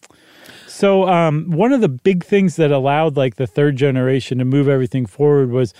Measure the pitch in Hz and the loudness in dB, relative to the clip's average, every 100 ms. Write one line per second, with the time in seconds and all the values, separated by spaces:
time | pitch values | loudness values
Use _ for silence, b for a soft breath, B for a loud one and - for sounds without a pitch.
0 | - B B B B B B - 196 196 | -20 B B B B B B -2 2 2
1 | 185 175 165 151 165 156 226 269 202 127 | 2 2 2 -2 -4 -2 0 2 0 -2
2 | - 185 - 202 190 151 151 143 135 143 | -2 -2 0 0 0 0 0 2 0 0
3 | 160 139 131 - 131 - 147 135 139 131 | 0 0 -2 -4 -6 0 0 0 0 0
4 | 127 135 - 123 127 139 139 139 127 131 | 0 -2 -2 -4 -2 0 2 0 -2 -4
5 | 120 - 147 143 131 123 123 B | -6 -2 2 2 0 -2 -4 B